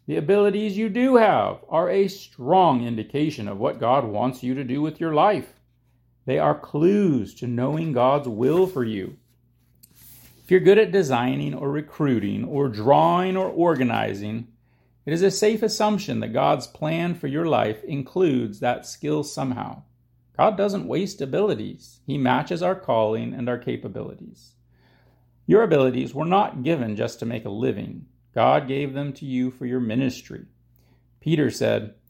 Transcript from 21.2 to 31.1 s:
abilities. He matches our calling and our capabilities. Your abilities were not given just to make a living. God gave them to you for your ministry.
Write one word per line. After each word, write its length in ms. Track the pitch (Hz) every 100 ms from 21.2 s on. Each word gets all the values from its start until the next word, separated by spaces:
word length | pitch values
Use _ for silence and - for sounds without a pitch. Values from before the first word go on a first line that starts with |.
abilities. 800 | 135 165 208 123 101 101 - _ -
He 100 | 143
matches 460 | 123 127 151 175
our 120 | 180
calling 600 | - - 117 110 113 117
and 140 | 123 123
our 100 | 123
capabilities. 960 | 131 120 127 117 107 - - - _ _ _ _ _ _ _ _ _ _
Your 200 | - 190
abilities 500 | 226 151 131 123 135
were 100 | 135
not 380 | 160 190 - -
given 340 | 127 165 117 104
just 220 | 117 -
to 80 | 113
make 180 | 117
a 60 | 113
living. 560 | 104 127 104 - - - _ _
God 360 | - 120 147 131
gave 260 | 135 143
them 180 | 135 143
to 120 | 131 143
you 240 | 127 127
for 160 | 127 127
your 140 | 127
ministry. 640 | 117 113 135 - - - - _ _ _ _ _ _